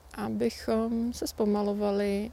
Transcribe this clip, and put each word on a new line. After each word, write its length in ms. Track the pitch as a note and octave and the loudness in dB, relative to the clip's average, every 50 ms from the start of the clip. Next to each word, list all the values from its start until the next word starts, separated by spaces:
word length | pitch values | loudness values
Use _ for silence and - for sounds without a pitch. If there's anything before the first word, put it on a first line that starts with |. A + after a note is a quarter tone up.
| - - - | -20 -16 -10
abychom 1000 | - G#3 A3+ A3 G#3 A#3+ A#3 - - - - A3+ A3 A3+ A3+ A#3 A3+ A#3 A#3+ B3 | -6 -6 -4 -2 0 0 0 -2 -2 -2 0 2 2 2 0 0 0 -2 -2 -2
se 140 | - F4 | -4 -6
zpomalovali 1040 | D4+ - - A3+ G#3 G#3 G#3 G#3 G3+ G3+ G3+ G#3 G#3 G3+ G3+ G3+ G3+ G3+ G3+ G#3 - | -6 -2 0 2 2 4 2 2 0 0 0 0 2 2 2 2 2 0 0 -2 -4